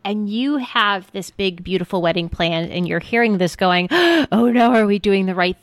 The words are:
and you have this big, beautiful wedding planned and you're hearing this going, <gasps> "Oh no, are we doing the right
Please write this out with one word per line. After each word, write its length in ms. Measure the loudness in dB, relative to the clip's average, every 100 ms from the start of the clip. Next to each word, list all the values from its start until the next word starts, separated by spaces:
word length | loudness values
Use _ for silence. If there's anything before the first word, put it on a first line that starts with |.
and 260 | -6 -6 -4
you 280 | -2 -2 -2
have 540 | -2 0 0 -2 -6
this 180 | -12 -12
big, 320 | -4 -4 -4
beautiful 380 | -4 -4 -2 -2
wedding 280 | 0 0 -4
planned 420 | -4 -2 -2 -4
and 160 | -4 -2
you're 120 | -4
hearing 380 | -2 0 2 2
this 180 | 0 0
going, 320 | 2 2 2
<gasps> 20 |
"Oh 600 | 2 2 2 2 2 2
no, 180 | 4 4
are 120 | 4 2
we 140 | 2
doing 260 | 2 2 0
the 100 | 0
right 220 | -2 -2